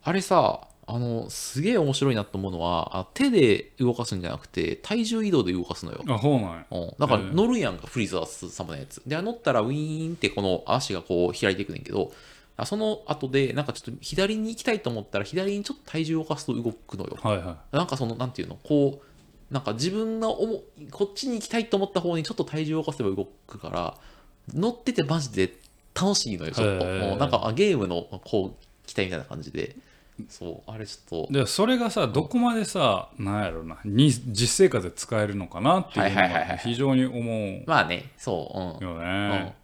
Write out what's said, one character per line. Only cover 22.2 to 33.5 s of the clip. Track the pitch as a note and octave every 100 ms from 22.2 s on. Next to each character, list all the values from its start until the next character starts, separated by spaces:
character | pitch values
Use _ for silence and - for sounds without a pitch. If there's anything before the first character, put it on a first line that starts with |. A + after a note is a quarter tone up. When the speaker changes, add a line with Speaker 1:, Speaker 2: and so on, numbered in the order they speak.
Speaker 1:
ち | D3+
ょ |
っ | -
と |
体 | - D3+ D#3
重 | D#3
を |
動 | D#3
か | C#3+
せ |
ば | G#2+
動 | F#2+ F#2+ - -
く | G#2+
か | -
ら、 | F2 F2 - - - - _ -
乗 | C3 G#3
っ | A#3
て | -
て | A#3+
マ | C#3+ D#3+
ジ | C3+
で | G#2+ F#2 - - _ _
楽 | - F#3 G3+
し | -
い | F#2
の | D#2+
よ、 |
ち | -
ょ | A2 F#2+
っ |
と。 | F2+
Speaker 2:
へ | F#2+
え。 | G2
Speaker 1:
も |
う | G2
な | C#3
ん |
か、 | - A2+
あ、 |
ゲ | A#2 G3+
ー | D#3+
ム | G2
の | E2+ - F#2+
こ | - A2 F#2+ -
う、 | - _ -
機 |
体 | -
み | F#2+
た | E2+
い |
な |
感 | - -
じ | D#2
で。 | - - - - - _ - A2
そ | - F2 D#2+ -
う、 |
あ | A2
れ |
ち | G#2+ - _
ょ | E3+
っ | -
と。 |
Speaker 2:
で、 | C#3 A#2
そ | -
れ | G#3+ B3+
が | A#3
さ、 | A3
Speaker 1:
う | C#3
ん。 |
Speaker 2:
ど | G2+
こ | E3+ B3
ま | A#3+ A3+
で |
さ、 | G#3 F#3+ C3+ F#2+ - -
な | G2+ G#2
ん |
や | G2